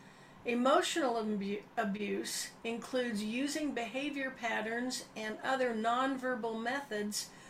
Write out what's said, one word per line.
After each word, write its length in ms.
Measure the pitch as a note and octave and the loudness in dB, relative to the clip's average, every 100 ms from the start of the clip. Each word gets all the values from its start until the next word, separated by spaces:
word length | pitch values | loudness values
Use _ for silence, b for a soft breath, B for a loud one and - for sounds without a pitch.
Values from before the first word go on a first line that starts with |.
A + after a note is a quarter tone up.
| B B B B | B B B B
Emotional 720 | A#3+ A#3+ B3+ E4 F4 E4+ C4 A#3 | -2 4 8 8 6 2 2 2
abu-, 440 | G#3+ G#3 G3 G3+ - - | 0 0 0 -4 -2 -2
abuse 720 | G#3 G3+ G3+ G3 - - - - | 0 0 0 -2 -2 -4 -6 -6
includes 580 | A3+ A#3 - B3+ A#3+ G#3 | -6 -6 -2 0 0 0
using 480 | G#3+ A#3+ C#4+ D#4 D4 | 0 0 0 0 -2
behavior 580 | A#3 A3+ C4 C#4+ C#4 C4 | -2 -4 -2 -2 -2 -4
patterns 760 | C4 A#3 G#3+ G#3+ A#3 B3+ B3+ - | -2 -2 0 0 -2 -2 -4 -8
and 220 | A3 G#3+ G#3+ | -6 -6 -4
other 320 | - C4 B3+ | 0 2 2
nonverbal 880 | A3 A3+ B3 C4+ C4+ B3+ B3 A3+ A3 | 2 2 4 2 2 0 0 -2 -2
methods 680 | A#3 C#4 C#4 G#3 G#3 - - B | -2 -2 -2 -2 -2 -2 -6 B